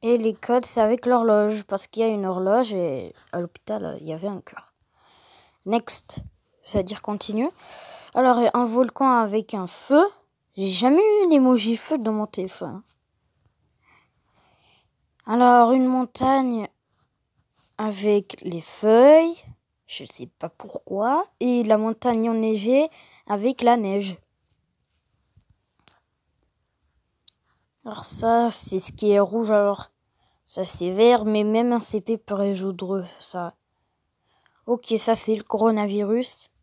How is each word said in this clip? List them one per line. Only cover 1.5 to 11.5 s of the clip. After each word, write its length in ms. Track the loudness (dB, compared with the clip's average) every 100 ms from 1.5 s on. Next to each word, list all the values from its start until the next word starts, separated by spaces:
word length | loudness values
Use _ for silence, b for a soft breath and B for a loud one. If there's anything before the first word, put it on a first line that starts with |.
| -2
Parce 220 | -6 -8 -8
qu'il 140 | -4
y 60 | -2
a 20 |
une 160 | -2
horloge 480 | -4 -4 0 0 0
et 420 | -2 -4 -6 -10 -16 _
à 80 | -10
l'hôpital, 580 | -10 -14 -12 -10 -8 -12
il 80 | -12
y 60 |
avait 140 | -10 -10
un 120 | -10
cœur. 320 | -16 -20 _ _ _ b b b b b b b -6
Next, 540 | -6 -4 -10 -10 -18 -18 _ _ _
c'est-à-dire 400 | -8 -6 -6 -10
continue. 480 | -10 -10 -6 -4 -6 -8 B B B B B
Alors, 240 | 0 2 4 2
un 100 | 0
volcan 460 | -2 0 -2 0 2 2
avec 340 | 2 -2 -6
un 140 | -8 -10
feu. 360 | -12 2 4 4 0 _ _ _ -8
J'ai 140 | -6
jamais 320 | 0 2 4
eu 260 | 4 4 4
l'emoji 480 | 4 4